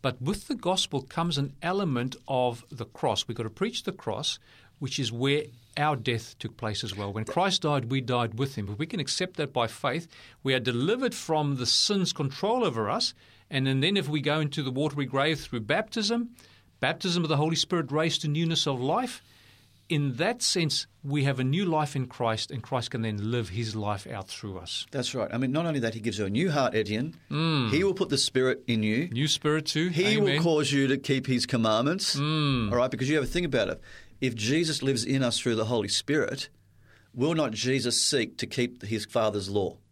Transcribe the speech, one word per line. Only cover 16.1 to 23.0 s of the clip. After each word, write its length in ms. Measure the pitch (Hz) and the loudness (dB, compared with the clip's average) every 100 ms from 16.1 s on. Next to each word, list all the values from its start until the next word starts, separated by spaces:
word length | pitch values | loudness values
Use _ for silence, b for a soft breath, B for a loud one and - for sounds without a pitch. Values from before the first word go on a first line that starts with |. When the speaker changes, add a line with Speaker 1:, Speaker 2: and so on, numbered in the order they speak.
| 233 233 B B B B _ | 0 -2 B B B B _
Speaker 1:
baptism 460 | 127 - 185 175 | -2 0 0 0
of 40 | 160 | 2
the 80 | 143 | 2
Holy 200 | 156 160 | 2 2
Spirit 340 | - 175 135 | 2 0 0
raised 300 | 147 160 - | 0 2 0
to 60 | 151 | 0
newness 380 | 151 170 160 156 | 0 0 0 0
of 140 | 131 | 0
life, 420 | 127 190 254 - b b b b b b _ | 0 0 -2 -6 b b b b b b _
in 260 | 151 143 123 | 0 0 0
that 260 | 180 240 | 0 0
sense, 440 | - 185 156 - - _ | 0 2 2 0 -6 _
we 180 | 143 147 | -2 2
have 140 | 139 127 | 2 2
a 60 | |
new 200 | 131 160 | 2 2
life 300 | 202 156 147 | 2 2 0
in 120 | 139 123 | -2 -6
Christ, 440 | - 117 110 - | -2 0 0 -4
and 100 | 127 | -8
Christ 300 | - 127 117 | -4 -4 -2
can 120 | 127 | -4